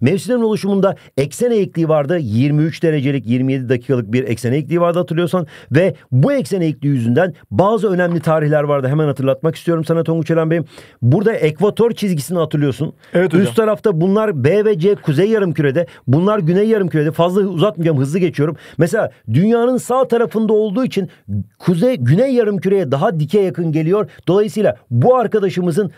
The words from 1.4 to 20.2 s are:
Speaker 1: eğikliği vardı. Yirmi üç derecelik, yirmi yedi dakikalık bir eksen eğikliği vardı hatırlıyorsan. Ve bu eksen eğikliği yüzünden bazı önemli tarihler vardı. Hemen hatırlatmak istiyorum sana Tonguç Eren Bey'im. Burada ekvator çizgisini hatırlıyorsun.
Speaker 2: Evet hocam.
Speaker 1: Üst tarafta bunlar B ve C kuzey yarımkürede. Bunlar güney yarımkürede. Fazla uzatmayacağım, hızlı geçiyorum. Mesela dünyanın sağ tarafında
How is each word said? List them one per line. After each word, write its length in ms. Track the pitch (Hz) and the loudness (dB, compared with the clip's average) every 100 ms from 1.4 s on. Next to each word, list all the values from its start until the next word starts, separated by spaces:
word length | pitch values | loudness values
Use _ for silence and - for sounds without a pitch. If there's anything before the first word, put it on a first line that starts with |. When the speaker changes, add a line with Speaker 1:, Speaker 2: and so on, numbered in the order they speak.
| 240 | -2
Speaker 1:
eğikliği 380 | 226 180 170 160 | 0 -2 -2 0
vardı. 300 | 156 143 175 | 0 0 -2
Yirmi 440 | 120 110 143 151 | -2 0 0 0
üç 200 | 156 156 | 0 -2
derecelik, 440 | 165 151 135 139 107 | -2 0 0 -2 -2
yirmi 260 | 127 131 | -2 0
yedi 160 | 135 123 | -2 -2
dakikalık 440 | 127 123 127 101 | -2 -2 -2 -2
bir 120 | 123 | -2
eksen 280 | 123 113 117 | -2 -4 -2
eğikliği 280 | 147 143 170 | -2 -2 -2
vardı 180 | 170 175 | 0 0
hatırlıyorsan. 480 | 175 165 175 185 165 - - | -2 -2 -2 -2 -6 -12 -2
Ve 220 | 139 185 - - | 0 2 -2 -2
bu 200 | 127 208 | 0 2
eksen 280 | 277 156 190 | 0 -2 -2
eğikliği 340 | 160 127 143 | -2 -2 -2
yüzünden 400 | 139 117 127 180 - - | -2 0 0 0 -4 -4
bazı 400 | 101 196 226 202 | 0 2 2 0
önemli 300 | 180 175 170 | 0 0 -2
tarihler 420 | 170 160 151 151 | 0 0 2 0
vardı. 260 | 147 143 131 | 0 -2 0
Hemen 180 | 147 151 | 0 0
hatırlatmak 500 | 135 135 131 160 160 | 0 -2 0 -2 -4
istiyorum 280 | - 165 | -2 -2
sana 180 | 156 165 | 0 -2
Tonguç 280 | 160 165 156 | 0 -2 0
Eren 200 | 165 160 | 0 0
Bey'im. 140 | 165 151 - - _ | -2 -4 -12 -20 _
Burada 300 | 117 175 202 | 2 2 2
ekvator 580 | 214 156 151 202 - 226 | 0 -2 0 0 2 0
çizgisini 480 | - 202 165 135 180 | 0 -2 -2 -4 -2
hatırlıyorsun. 540 | 156 151 147 123 120 - - | -2 0 -2 -2 -6 -8 -4
Speaker 2:
Evet 200 | 175 185 | 0 2
hocam. 100 | 180 | 2
Speaker 1:
Üst 140 | 185 117 | 2 2
tarafta 440 | 214 208 220 160 | 0 0 0 0
bunlar 440 | 185 202 220 151 | 2 2 0 0
B 200 | 131 202 | 0 2
ve 140 | 214 185 | 2 0
C 160 | 190 | 0
kuzey 340 | 196 - 139 202 | 0 0 0 2
yarımkürede. 580 | 220 190 156 143 139 - - - | 2 0 0 0 0 -4 -6 0
Bunlar 320 | 135 190 214 | 2 2 0
güney 300 | 160 180 214 | 2 2 2
yarımkürede. 440 | 220 180 156 151 | 0 0 0 0
Fazla 280 | 160 175 190 | 0 0 2
uzatmayacağım, 580 | 196 170 202 190 170 143 | 0 0 -2 0 0 0
hızlı 200 | 135 180 | 0 0
geçiyorum. 380 | 175 - 135 92 - - | -2 0 -4 -4 -8 -2
Mesela 320 | 170 220 160 - - | 0 0 -4 -6 -2
dünyanın 440 | 117 214 233 240 254 | 0 2 2 2 0
sağ 320 | - 254 254 | 0 -2 0
tarafında 440 | 233 | 0